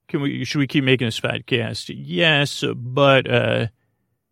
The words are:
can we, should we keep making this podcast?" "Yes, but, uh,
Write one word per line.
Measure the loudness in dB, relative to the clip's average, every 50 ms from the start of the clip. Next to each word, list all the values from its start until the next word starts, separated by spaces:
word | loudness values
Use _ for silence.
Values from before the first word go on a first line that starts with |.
| _
can | -8 -6 -4 -4
we, | -4 -4 -4 -6
should | -4 -2 -2
we | -2
keep | 0 0 2 2
making | 4 2 2 2
this | -2 -4 -4
podcast?" | -4 -4 -4 -6 -4 -2 -2 -2 -2 -4 -6 -8 -10 -12 -12
"Yes, | -12 -12 -8 -2 0 2 2 4 2 2 0 -2 -4 -4 -4 -4
but, | -6 -8 -4 0 4 4 6 6 6 4 4
uh, | 2 2 2 2 0 0 -2 -4 -6 _ _ _ _ _ _ _ _ _ _ _